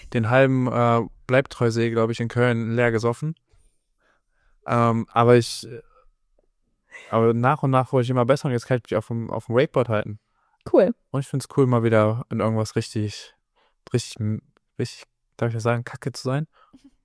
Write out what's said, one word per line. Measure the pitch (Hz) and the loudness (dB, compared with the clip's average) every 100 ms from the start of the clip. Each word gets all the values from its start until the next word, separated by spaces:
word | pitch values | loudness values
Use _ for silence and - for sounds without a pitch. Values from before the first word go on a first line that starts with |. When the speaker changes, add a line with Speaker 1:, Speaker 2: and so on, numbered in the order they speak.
| - | -6
Speaker 1:
den | 123 110 | -4 2
halben, | 127 135 131 127 | 4 4 2 0
äh, | 113 120 117 107 - - | 0 2 2 -2 -10 0
Bleibtreusee, | 127 - - 120 113 117 | 0 0 -2 -2 0 0
glaub | 113 113 | 0 -2
ich, | 117 | -2
in | 117 | -4
Köln | 120 123 117 113 117 | 0 0 0 -2 0
leer | 120 | 2
gesoffen. | 113 117 120 151 160 _ _ _ _ _ _ _ _ _ _ _ _ - | 2 -2 -2 -8 -10 _ _ _ _ _ _ _ _ _ _ _ _ -4
Ähm, | 120 117 113 - | 0 2 0 -2
aber | 117 117 123 | 2 6 6
ich, | 113 - - 123 - _ _ _ _ _ _ _ _ _ _ - - | 4 -8 -14 -18 -20 _ _ _ _ _ _ _ _ _ _ -20 -4
aber | 113 113 | 0 2
nach | 117 123 151 | 2 0 0
und | 139 | 0
nach | 131 - | 0 2
wurde | 135 | 0
ich | 120 | 0
immer | 127 120 | 0 2
besser | 143 147 | 2 0
und | |
jetzt | 120 - | -4 -2
kann | 127 | -4
ich | - | 0
mich | - | -4
auf | - | -4
dem, | 117 113 | -8 -6
auf | 113 - | -8 -2
dem | 113 | 0
Wakeboard | 160 139 120 | 2 0 0
halten. | 107 - 104 _ _ _ _ - | -2 -4 -12 _ _ _ _ 2
Speaker 2:
Cool. | 302 226 - _ | 4 4 0 _
Speaker 1:
Und | 135 | -6
ich | 139 | -4
find's | 139 - - | -8 -4 0
cool, | 131 | 2
mal | 120 | 2
wieder | 113 110 107 113 - | 2 4 2 0 -6
in | 113 | -2
irgendwas | 107 110 110 - | -2 -2 -2 -4
richtig, | - 113 104 - - _ _ _ _ _ - | -6 -6 -6 -8 -18 _ _ _ _ _ -6
richtig, | 123 - - 107 107 - _ _ - | -6 -6 -6 -4 -4 -10 _ _ -10
richtig, | 123 - - _ _ - | -10 -10 -20 _ _ -6
darf | 120 | -4
ich | 113 | -2
das | |
sagen, | 117 120 | -2 -2
Kacke | 120 - 127 | -6 -10 -10
zu | - | -8
sein? | 127 139 156 _ _ - 277 _ | -6 -6 -6 _ _ -20 _ _